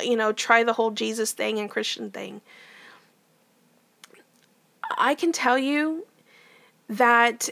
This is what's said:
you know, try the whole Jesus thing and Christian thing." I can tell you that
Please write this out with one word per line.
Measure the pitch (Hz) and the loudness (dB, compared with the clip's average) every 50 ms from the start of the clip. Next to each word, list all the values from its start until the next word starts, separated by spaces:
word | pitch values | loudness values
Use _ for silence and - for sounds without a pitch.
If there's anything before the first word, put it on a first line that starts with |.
you | 95 240 240 | -2 0 0
know, | 226 220 214 | 0 0 0
try | 214 - - - 233 233 233 | -2 0 2 4 4 4 4
the | 233 226 | 2 0
whole | 240 226 226 | 0 0 -2
Jesus | 214 - 226 220 220 233 220 220 | -2 -4 -4 -4 -2 -4 -4 -4
thing | - - 214 220 220 214 | -4 -4 -4 -4 -4 -4
and | 208 202 | -6 -6
Christian | - 220 214 - - 233 226 202 | -6 -6 -4 -4 -6 -8 -10 -12
thing." | 190 202 202 196 202 208 - - - - - - - - - - - - _ _ _ _ _ _ _ _ _ _ _ _ _ _ _ _ _ _ _ _ - - - - _ _ _ _ _ _ _ _ _ _ _ _ - - - | -12 -12 -12 -12 -14 -16 -20 -20 -20 -20 -20 -20 -20 -20 -20 -20 -20 -20 _ _ _ _ _ _ _ _ _ _ _ _ _ _ _ _ _ _ _ _ -20 -20 -20 -20 _ _ _ _ _ _ _ _ _ _ _ _ -10 -4 -2
I | - 220 262 302 | 0 2 2 0
can | 294 359 339 | 0 0 -2
tell | 330 - - 247 247 | 0 0 2 2 2
you | 269 262 277 294 294 302 311 320 330 415 - _ _ _ _ _ - _ _ _ _ _ _ _ _ _ - | 2 2 0 0 0 0 -2 -4 -6 -10 -14 _ _ _ _ _ -20 _ _ _ _ _ _ _ _ _ -6
that | 214 208 247 233 240 233 233 240 233 233 - - | 0 2 4 6 6 6 4 4 2 -2 -8 -10